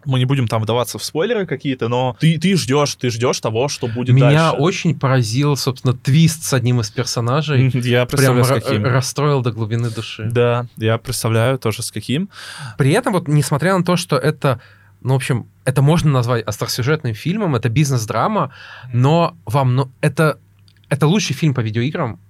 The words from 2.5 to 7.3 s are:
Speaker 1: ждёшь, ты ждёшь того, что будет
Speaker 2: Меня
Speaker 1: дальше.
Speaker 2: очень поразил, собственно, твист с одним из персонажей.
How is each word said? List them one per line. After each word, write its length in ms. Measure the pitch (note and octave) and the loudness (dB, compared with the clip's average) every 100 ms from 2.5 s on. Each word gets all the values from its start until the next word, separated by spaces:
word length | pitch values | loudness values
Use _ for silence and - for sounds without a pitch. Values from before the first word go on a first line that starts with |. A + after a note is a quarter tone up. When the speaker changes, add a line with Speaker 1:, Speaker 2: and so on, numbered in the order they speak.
| F#3+ | 0
Speaker 1:
ждёшь, 380 | A2 C#3 C#3+ - | 2 0 0 -2
ты 140 | B2+ | -4
ждёшь 280 | A2+ B2 D3+ | -2 -2 -2
того, 280 | B2 A2 C#3+ | -2 -2 -2
что 180 | - A#2+ | -2 -6
будет 260 | A2+ B2 B2+ | -4 2 4
Speaker 2:
Меня 340 | C#3 D3 D#3+ | 6 4 2
Speaker 1:
дальше. 60 | - | 2
Speaker 2:
очень 420 | D3+ F#3+ F3 C3+ | 0 0 -2 -2
поразил, 560 | C3+ C3 A2 A#2 D3 C#3 | 0 0 0 0 0 0
собственно, 380 | - B2+ C3 | -2 -2 -2
твист 500 | B2+ - C#3+ E3 D#3+ | -2 0 4 4 2
с 100 | - | -2
одним 260 | C3 A#2 B2 | 0 2 0
из 80 | A2 | -2
персонажей. 760 | - A#2+ - A#2 | -4 -4 -4 -2